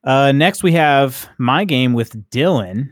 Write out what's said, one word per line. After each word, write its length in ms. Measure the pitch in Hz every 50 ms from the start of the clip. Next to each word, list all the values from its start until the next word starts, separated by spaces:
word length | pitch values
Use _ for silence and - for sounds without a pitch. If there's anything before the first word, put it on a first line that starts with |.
| _
Uh, 280 | - 131 135 139 139
next, 300 | 139 139 156 185 202 -
we 100 | - 185
have 560 | 165 170 156 147 143 139 139 135 127 - - - - -
my 260 | 127 120 131 160 208
game 300 | 190 151 127 127 127 123
with 360 | 117 113 - - 110 104 _
Dylan. 600 | - 123 143 185 180 127 101 90 92 110 139 131